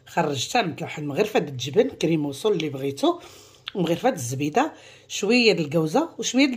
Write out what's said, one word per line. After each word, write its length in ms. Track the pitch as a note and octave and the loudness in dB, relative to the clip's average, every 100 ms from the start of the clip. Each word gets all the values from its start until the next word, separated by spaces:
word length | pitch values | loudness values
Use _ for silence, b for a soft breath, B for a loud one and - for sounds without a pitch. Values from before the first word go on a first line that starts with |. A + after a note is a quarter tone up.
| - | -6
خرجتها، 560 | - D#3 C3+ - B3 | -2 -2 -2 -2 0
عملت 180 | F#3 C3+ | -2 -4
لها 80 | D3+ | -10
واحد 140 | - | -8
المغرفه 360 | D3 C#3 G#3+ B3 | -6 -2 0 0
د 100 | D3 | -2
الجبن 400 | B2+ C#3+ E3 C4 | -6 -2 2 0
كريموسول 640 | - E3 E3 D3 C#3 A3 | 0 0 0 0 -2 0
اللي 160 | F3+ D#3 | 0 -2
بغيتو، 520 | C3 C#3 C#3 E4 F4 B B B B - | -4 -6 0 0 0 B B B B -10
ومغرفه 360 | - E3 E3+ B3+ | -4 0 2 0
د 40 | |
الزبيده، 580 | G3 A#2 C3 D3 A3+ D#4 B B B B | 0 -4 -4 0 2 0 B B B B
شويه 440 | - G3+ B3 A3+ | -4 2 4 6
د 80 | F3 | 4
الكوزه 500 | D3 E3 D#3 G3 E4 - | 2 0 2 0 0 -4
وشويه 280 | A3+ B3 | -2 2
د 60 | C#4+ | 2